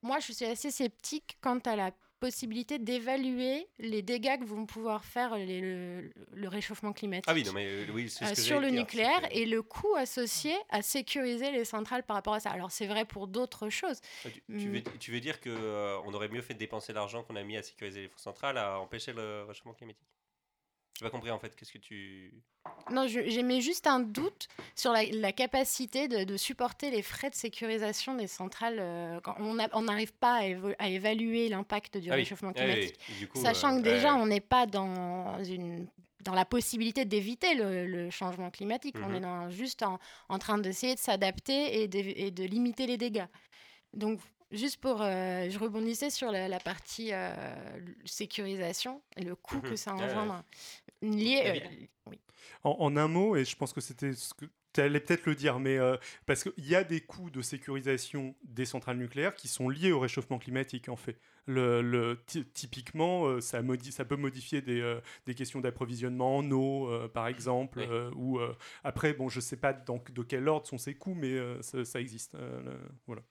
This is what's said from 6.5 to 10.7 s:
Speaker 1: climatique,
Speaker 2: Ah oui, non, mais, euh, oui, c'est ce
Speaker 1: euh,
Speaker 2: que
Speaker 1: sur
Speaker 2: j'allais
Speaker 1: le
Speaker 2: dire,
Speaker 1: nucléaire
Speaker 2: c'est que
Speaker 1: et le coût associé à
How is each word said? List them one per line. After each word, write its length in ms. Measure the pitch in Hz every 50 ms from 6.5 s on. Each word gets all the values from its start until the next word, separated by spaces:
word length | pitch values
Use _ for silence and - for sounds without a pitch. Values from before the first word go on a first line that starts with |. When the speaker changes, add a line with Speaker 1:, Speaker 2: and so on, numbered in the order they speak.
| 180 208 208 - 214 - - 208 202
Speaker 1:
climatique, 320 | - - 202 185 180 190
Speaker 2:
Ah 60 | - 165
oui, 100 | 160 127
non, 80 | 98
mais, 160 | 95 101 101
euh, 180 | 98 98 101 104 101 104
oui, 160 | 113 120 113
c'est 160 | - - 113
ce 60 | 107
Speaker 1:
euh, 20 | 104
Speaker 2:
que 60 | -
Speaker 1:
sur 140 | 110 113 294
Speaker 2:
j'allais 120 | 285 269
Speaker 1:
le 40 | 269
Speaker 2:
dire, 80 | 254 240
Speaker 1:
nucléaire 380 | 240 - - 233 220 240 311 359 320
Speaker 2:
c'est 60 | -
que 60 | -
Speaker 1:
et 100 | 233 226
le 160 | 226 220 226
coût 320 | 220 - - - - 415 415
associé 600 | 311 262 247 - 262 240 220 - - - 302 320 381 427
à 120 | _